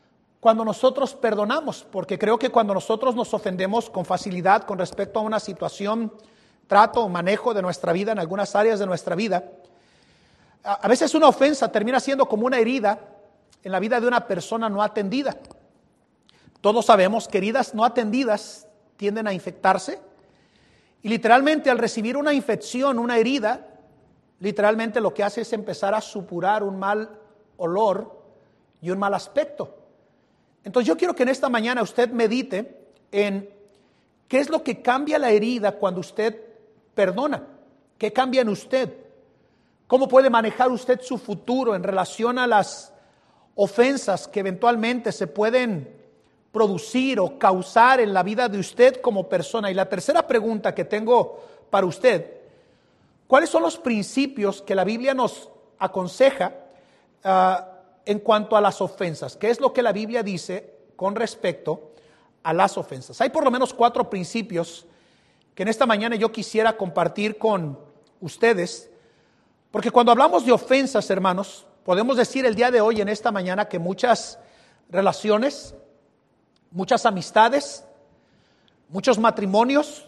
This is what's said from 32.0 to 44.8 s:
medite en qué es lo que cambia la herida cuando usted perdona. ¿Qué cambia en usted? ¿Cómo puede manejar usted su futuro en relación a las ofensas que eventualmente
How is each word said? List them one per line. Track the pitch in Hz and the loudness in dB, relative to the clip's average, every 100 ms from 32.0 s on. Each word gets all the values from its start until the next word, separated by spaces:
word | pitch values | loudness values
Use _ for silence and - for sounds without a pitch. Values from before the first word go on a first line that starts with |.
| 240 | 0
medite | 240 226 240 - 190 - - - _ _ | 2 0 0 -4 -6 -8 -14 -20 _ _
en | 202 208 196 202 - - _ _ _ _ _ _ | -2 0 -2 -8 -18 -20 _ _ _ _ _ _
qué | 262 | 0
es | 285 | 2
lo | 311 | 0
que | 320 220 | -2 -4
cambia | - 254 294 311 | 0 0 0 0
la | 269 | 4
herida | 214 220 247 202 | 4 2 -2 -2
cuando | 202 196 180 | -2 -2 -4
usted | 170 - 220 226 - - _ _ _ | -8 -4 -4 -4 -12 -20 _ _ _
perdona. | - 190 185 294 214 - - _ _ _ - | 0 0 0 -2 -4 -8 -20 _ _ _ -6
¿Qué | 214 | -4
cambia | 214 262 262 | 0 0 2
en | 233 | 0
usted? | 196 - 262 233 - - _ _ _ _ _ _ _ - | -2 -4 -4 -4 -8 -20 _ _ _ _ _ _ _ 0
¿Cómo | 262 269 | 0 4
puede | 254 269 | 4 6
manejar | 233 220 208 254 | 4 0 0 0
usted | 247 - 247 | 0 -2 -2
su | - 240 | -2 -8
futuro | - 196 - 254 240 | -8 -10 -4 -2 0
en | 196 | -2
relación | 185 190 175 - 226 247 | -2 -2 -4 -2 -2 0
a | 247 | 2
las | 214 - - - _ _ _ _ _ _ | 2 2 -4 -18 _ _ _ _ _ _
ofensas | - 202 - 247 277 - 185 - | -2 0 4 2 2 -2 -4 -4
que | 208 | -6
eventualmente | 196 185 233 240 | -6 0 2 2